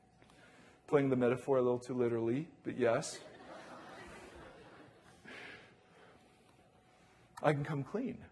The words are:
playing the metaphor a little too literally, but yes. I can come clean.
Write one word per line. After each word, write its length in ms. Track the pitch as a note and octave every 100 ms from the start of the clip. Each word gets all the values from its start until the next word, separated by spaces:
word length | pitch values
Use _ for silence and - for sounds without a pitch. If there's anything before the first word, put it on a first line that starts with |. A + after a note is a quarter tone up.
| - - - - - - - - -
playing 220 | D3 C#3
the 60 | B2+
metaphor 420 | B2 B2+ - C3
a 40 |
little 160 | B2 B2
too 160 | -
literally, 540 | B2 A#2+ A#2 A2+ C3 D#3+ -
but 120 | A#2+ A#2
yes. 440 | A#2+ A#2+ - - - - - - - - - - - - - - - - - - - - - - - - - - - - - - - - - - - - - - - - - - - -
I 100 | D3+
can 100 | C#3+
come 200 | C#3+ C#3+
clean. 420 | C#3 G#3+ C4 A#2 -